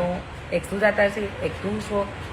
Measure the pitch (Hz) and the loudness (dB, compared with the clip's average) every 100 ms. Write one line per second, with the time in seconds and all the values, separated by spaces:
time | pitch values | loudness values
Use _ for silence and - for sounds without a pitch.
0 | 175 185 - - - 175 - 196 214 202 | 2 0 -6 -10 -2 -2 0 4 4 6
1 | 202 202 202 - 160 - 196 214 214 202 | 4 2 -4 -2 -4 -2 -2 -2 0 0
2 | 196 - - | 0 -6 -10